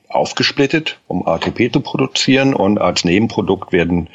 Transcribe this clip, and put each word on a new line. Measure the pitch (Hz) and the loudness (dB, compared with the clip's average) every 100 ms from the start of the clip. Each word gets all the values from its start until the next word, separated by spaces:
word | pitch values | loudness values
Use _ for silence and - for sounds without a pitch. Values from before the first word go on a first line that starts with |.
| - | -6
aufgesplittet, | - - - - - 139 160 156 - - | -4 -2 -2 -2 0 0 0 -4 -8 -6
um | 92 87 | -6 -2
A | 82 | -2
T | - | -2
P | - 120 | 0 0
zu | 147 | 0
produzieren, | - 139 135 - - 131 135 | -2 -2 -2 -2 2 2 4
und | - 95 104 | 2 2 2
als | 90 - 87 | 0 0 2
Nebenprodukt | 90 113 - 92 95 - | 2 2 0 0 -2 0
werden | 90 82 87 80 | 0 2 0 -4